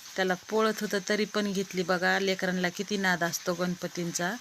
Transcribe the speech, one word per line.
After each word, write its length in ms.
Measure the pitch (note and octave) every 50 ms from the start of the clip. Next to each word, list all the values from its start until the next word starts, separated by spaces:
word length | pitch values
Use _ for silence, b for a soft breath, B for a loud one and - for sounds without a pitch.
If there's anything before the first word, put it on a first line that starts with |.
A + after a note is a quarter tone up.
| B B -
त्याला 180 | - F#3+ F#3 F3+
पोळत 480 | F3+ - - G#3 A3 A3 A3 G#3+ A3
होतं 180 | G#3+ G#3 - G3+ F#3+ -
तरी 160 | G#3+ G#3 G#3+
पण 260 | G#3 - G#3+ G#3 G3+
घेतली. 320 | G3 F#3 G3 F#3+ - F3+ F#3
बघा, 360 | E3+ F#3 F3 F3 F#3 F#3+ F#3+
लेकरांना 500 | G3 F#3+ F#3+ F#3 - F3+ F3+ F#3 F3+ F3+
किती 280 | F3 - G3+ - G#3 G3+
नाद 260 | G3 F#3 F3+ E3 E3+
असतो 300 | E3+ D#3+ - - - F3+
गणपतींचा. 800 | E3+ F3+ F3+ F3+ - - F3 - F3 F3 E3+ D#3+ - F3 F3 G#3 B3